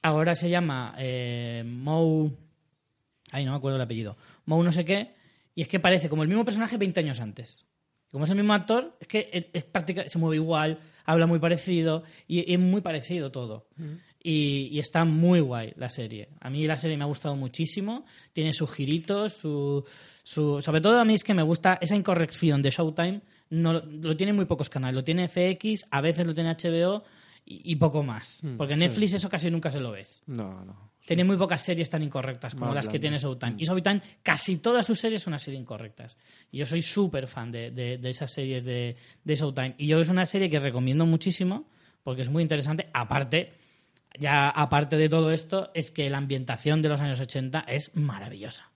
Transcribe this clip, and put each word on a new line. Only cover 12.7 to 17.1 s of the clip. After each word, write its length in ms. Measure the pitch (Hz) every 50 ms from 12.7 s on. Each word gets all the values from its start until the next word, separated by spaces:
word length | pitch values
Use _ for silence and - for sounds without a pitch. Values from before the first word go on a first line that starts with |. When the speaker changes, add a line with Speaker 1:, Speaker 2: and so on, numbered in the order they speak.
| 185 208
Speaker 1:
parecido 500 | 190 180 160 147 123 - 180 175 147 135
todo. 380 | 127 131 123 110 107 110 _ _ _ -
Speaker 2:
Ujú. 200 | 165 147 156 175 _ _ _ _
Speaker 1:
Y, 460 | _ 170 156 151 147 143 139 139 139 123
y 60 | 147 147
está 260 | 143 - - 165 165
muy 360 | 165 156 156 170 175 180 175
guay 320 | 151 127 123 117 113 113 -
la 120 | - 127 123
serie. 400 | - - 117 107 113 107 104 - 147 -
A 80 | - 127
mí 160 | 135 147 156
la 100 | 151 156
serie 200 | 131 147 160 156
me 80 | 147 143
ha 20 |
gustado 300 | 147